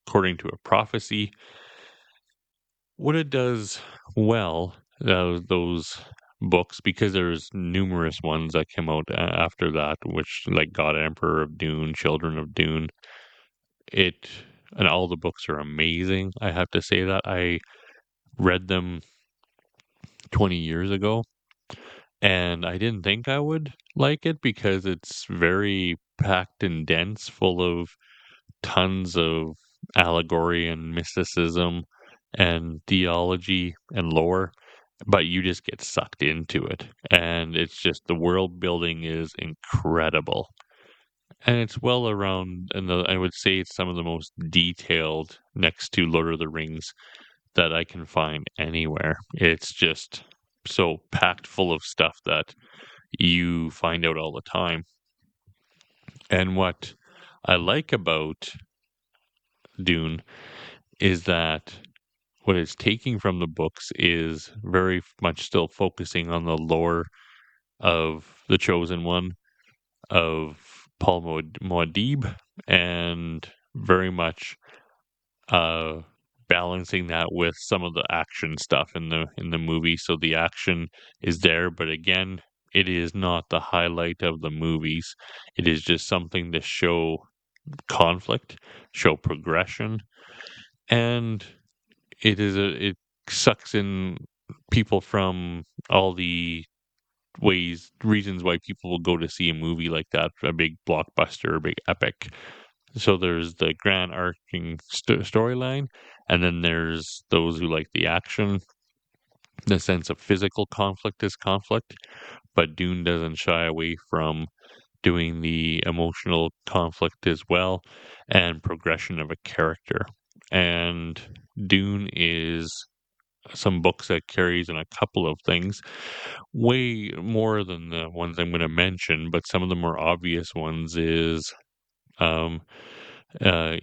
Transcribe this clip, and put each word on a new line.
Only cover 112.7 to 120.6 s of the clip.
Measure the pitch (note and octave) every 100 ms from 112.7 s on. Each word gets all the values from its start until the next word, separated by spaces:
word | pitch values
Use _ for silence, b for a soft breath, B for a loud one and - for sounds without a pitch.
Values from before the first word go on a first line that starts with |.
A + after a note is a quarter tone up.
| D2+
Dune | F2+ F2+
doesn't | E2+ E2+ E2 D#2
shy | - E2
away | E2 D#2+ E2 E2 -
from | F2 D#2 D#2 D#2 _ b b b _
doing | F#2 F2 E2 E2
the | E2 E2 D#2+ D#2+ E2+
emotional | E2+ E2+ - F2+ E2 E2 - -
conflict | F#2 E2 - E2+ - F2+
as | D#2 -
well, | F2+ F#2 F#2 - B B B B
and | F#2+ F2 D#2+
progression | - E2 E2 D#2+ - E2
of | D#2
a | D#2+ -
character. | - D#2+ D#2 - - F#2 - _ _ -
And | F#2